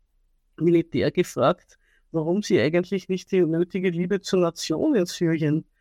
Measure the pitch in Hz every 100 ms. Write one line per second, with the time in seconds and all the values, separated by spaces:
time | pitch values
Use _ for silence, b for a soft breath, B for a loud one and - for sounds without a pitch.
0 | _ _ _ _ _ - 165 170 165 135
1 | 113 - 180 - 131 180 _ _ _ _
2 | _ 165 156 196 - 180 131 175 180 196
3 | - 185 - 190 160 165 180 190 185 170
4 | 180 196 - 185 170 - - 156 311 254
5 | 175 - 170 160 151 151 - _